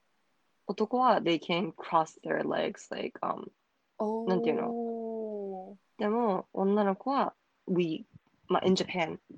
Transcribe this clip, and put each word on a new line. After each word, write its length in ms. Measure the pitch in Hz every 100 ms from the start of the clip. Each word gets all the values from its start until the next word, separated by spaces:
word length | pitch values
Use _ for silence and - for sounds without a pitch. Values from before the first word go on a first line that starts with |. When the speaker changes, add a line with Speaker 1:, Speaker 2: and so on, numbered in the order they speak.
| _ _ _ _ _ _ -
Speaker 1:
男 320 | 196 214 247
は、 240 | 254 190
they 180 | 170 165
can 340 | - 170 165
cross 460 | - - 165 160 -
their 200 | 165 156
legs, 480 | 156 165 - - -
like, 300 | - - -
um, 300 | - - - _ _ _ _ - 214 226 226
な 100 | 185
ん 40 |
て 80 | 233
い 40 |
う 20 | 233
の？ 160 | 233
Speaker 2:
お 1040 | 233 233 226 226 220 220 208 196 190 196 202
ー。 20 | _ -
Speaker 1:
で 80 | 208
も、 380 | 233 226 185 -
女 300 | 190 196 208
の 120 | 196 190
子 160 | 262
は、 240 | 277 196 - _ _ -
we、 400 | 180 170 160 - - _ _ -
ま 120 | 185
あ、 20 | 185
in 80 |
Japan, 460 | 190 - 185 160 170 _